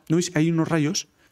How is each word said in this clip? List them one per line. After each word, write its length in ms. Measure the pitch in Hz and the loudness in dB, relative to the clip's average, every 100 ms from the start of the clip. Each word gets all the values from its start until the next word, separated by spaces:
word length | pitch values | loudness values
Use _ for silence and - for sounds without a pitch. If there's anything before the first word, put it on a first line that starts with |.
| - | -2
¿no 80 | 165 | -2
veis? 140 | 170 | 0
Hay 160 | 151 165 | 0 0
unos 180 | 165 151 | 0 0
rayos 400 | 160 147 196 - _ _ | 0 0 -2 -8 _ _